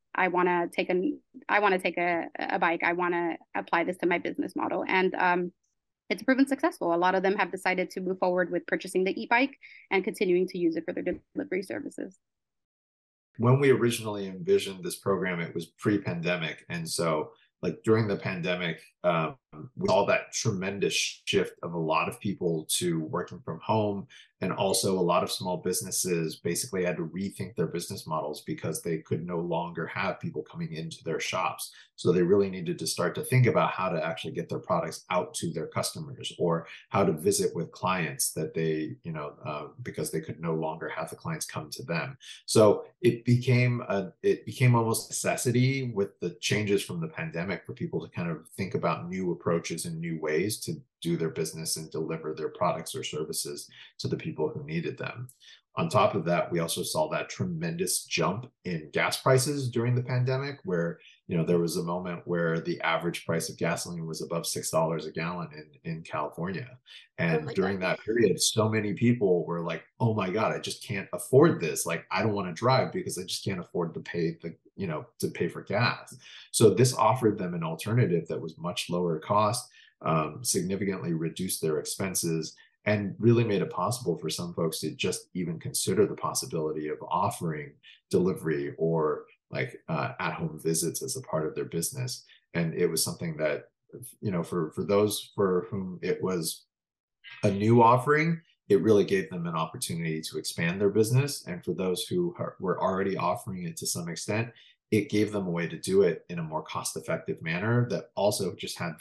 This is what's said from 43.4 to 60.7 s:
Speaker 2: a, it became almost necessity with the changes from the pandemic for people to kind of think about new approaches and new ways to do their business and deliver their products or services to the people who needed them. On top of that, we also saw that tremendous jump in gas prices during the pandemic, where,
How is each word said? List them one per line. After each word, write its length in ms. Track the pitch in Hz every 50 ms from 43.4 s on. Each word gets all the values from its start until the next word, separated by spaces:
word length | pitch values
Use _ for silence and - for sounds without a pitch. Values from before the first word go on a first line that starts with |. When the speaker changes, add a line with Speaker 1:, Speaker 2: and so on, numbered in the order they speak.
| - 131 123 123 123 123 120 120 - -
Speaker 2:
a, 220 | 101 98 92 85 - _
it 240 | - 101 95 - -
became 300 | - - - 131 123 120
almost 340 | 117 113 110 110 - - -
necessity 840 | - - - 92 - - - 127 113 123 127 131 135 135 131 120 110
with 240 | 98 98 - - _
the 180 | 92 87 82 -
changes 420 | - - 101 104 107 101 101 95 -
from 180 | - 90 85
the 60 | 82 80
pandemic 580 | - - 82 80 78 82 87 98 87 - -
for 80 | - -
people 260 | - 87 80 - 82
to 140 | 82 - -
kind 140 | - 87 85
of 180 | 80 76 - -
think 260 | - - 98 92 -
about 340 | 87 82 85 80 82 85 87
new 220 | 92 95 92 87
approaches 540 | 85 - - 90 85 85 - - 85 80 -
and 140 | 87 82 80
new 220 | 85 85 82 78
ways 380 | 78 76 76 80 95 110 123 -
to 140 | - - 80 71 - _ _ _
do 160 | - 85 85 80
their 120 | 82 80
business 480 | - 87 80 - - 82 80 - - 82
and 140 | 78 76
deliver 420 | - 78 78 78 80 80 - 78 78
their 160 | 78 78 76
products 460 | - - 87 85 82 85 87 - -
or 80 | - -
services 680 | - - - 80 - 82 - - 73 73 - - - - - - - _ _
to 80 | - 127
the 100 | - -
people 320 | - 165 - - - -
who 140 | - - 139
needed 320 | - - 85 - - 123 -
them. 320 | - - - 120 123 - - _ - - - _ _ _ -
On 120 | - 87 82
top 260 | - 104 98 - -
of 100 | 98 80
that, 260 | 85 87 82 - -
we 60 | 90 82
also 240 | 80 80 - 90
saw 260 | 82 - - 80 76 76
that 200 | 82 78 80 -
tremendous 720 | - - 101 90 85 80 85 85 82 85 95 90 - - -
jump 460 | - - - 80 82 98 120 127 - _ _ -
in 240 | 90 87 80 - -
gas 300 | - 82 82 90 - -
prices 480 | - 135 131 131 127 151 143 143 131 120
during 240 | - 120 117 123 123
the 80 | 123
pandemic, 560 | 123 135 127 127 123 127 131 131 139 143 139 - -
where, 320 | 185